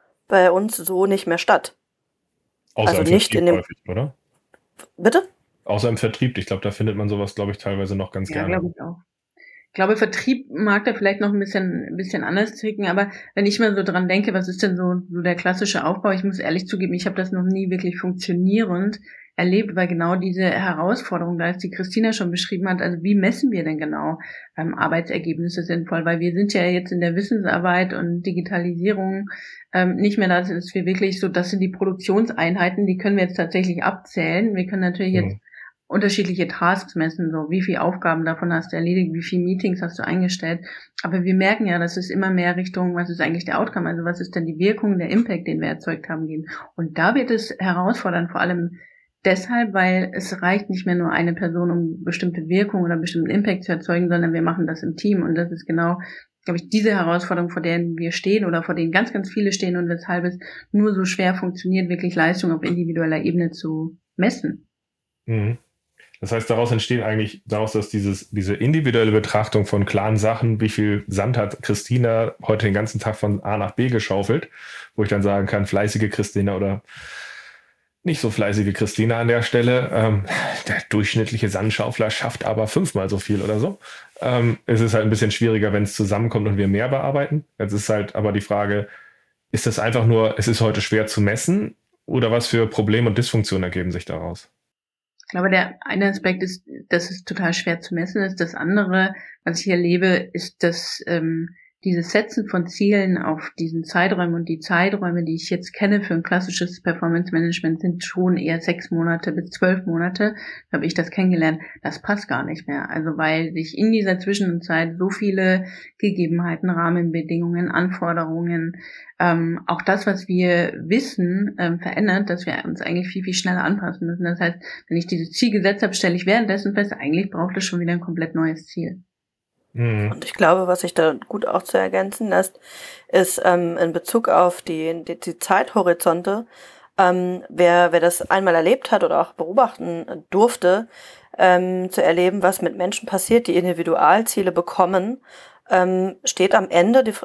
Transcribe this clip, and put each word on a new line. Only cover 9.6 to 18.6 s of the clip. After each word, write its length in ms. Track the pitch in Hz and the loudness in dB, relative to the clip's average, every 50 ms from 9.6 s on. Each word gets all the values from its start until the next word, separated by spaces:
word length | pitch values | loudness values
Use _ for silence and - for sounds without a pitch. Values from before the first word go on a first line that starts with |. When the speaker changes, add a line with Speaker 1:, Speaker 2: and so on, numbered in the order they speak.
| _ _ | _ _
Speaker 3:
Ich 60 | - | -2
glaube, 220 | - 190 196 214 | 0 2 2 4
Vertrieb 540 | 214 - - - - - 254 269 - - - | 2 2 0 0 -2 0 0 -2 -2 -2 -8
mag 340 | - 156 214 208 202 208 208 | -6 -2 2 2 2 2 2
da 100 | 247 226 | 0 -2
vielleicht 260 | - 202 196 196 202 | 0 0 0 0 2
noch 120 | 214 202 202 | 0 0 0
ein 60 | 202 | 0
bisschen, 480 | 196 196 - 196 190 180 170 170 - - | -2 -2 -2 -2 -2 -2 -2 -4 -6 -6
ein 80 | 165 | -6
bisschen 280 | 175 190 185 - - - | -8 -8 -6 -4 -4 -4
anders 300 | 110 175 196 214 220 - | -2 0 0 0 -2 -4
ticken, 320 | - - 214 214 202 202 | -8 -6 -6 -4 -2 -2
aber 240 | 180 180 196 202 202 - - - - - | 0 0 0 0 -2 -4 -14 -16 -8 -2
wenn 120 | 196 202 | 0 2
ich 140 | 202 208 - | 2 4 4
mal 160 | 233 214 202 | 2 2 2
so 60 | 196 190 | 2 0
dran 260 | 196 175 185 185 175 | 0 0 0 2 2
denke, 240 | 185 196 202 220 185 | 2 2 2 0 0
was 160 | 185 185 185 | -2 -2 -2
ist 140 | 185 185 214 | -2 0 0
denn 140 | 196 185 | 0 0
so, 260 | 175 185 180 180 180 180 - | 0 0 0 0 -2 -4 -6
so 100 | 170 175 | -6 -4
der 140 | 170 180 175 | -2 -2 -2
klassische 480 | 175 - 180 185 185 214 196 - 185 135 | 0 0 -2 0 0 -2 -2 -2 -2 0
Aufbau? 260 | 156 190 190 - 208 | -2 -2 0 0 0
Ich 140 | 190 185 185 | 0 0 -2
muss 140 | 196 185 185 | -4 -4 -2
ehrlich 280 | - - 160 185 185 | -4 -2 -2 -2 -2
zugeben, 280 | - - 185 185 180 175 | -4 -4 -4 -2 -2 -4
ich 120 | 180 - | -4 -4
habe 100 | 196 196 | -4 -4
das 160 | - 185 185 190 | -4 -4 -2 -2
noch 120 | 185 180 | -2 0
nie 260 | 185 190 190 196 180 | 0 0 0 0 -2
wirklich 280 | 185 180 185 180 175 - | -2 -2 -2 -4 -4 -4
funktionierend 1000 | - 180 180 180 - - 180 175 185 185 202 226 | -4 -6 -6 -6 -4 -2 0 2 2 2 4 2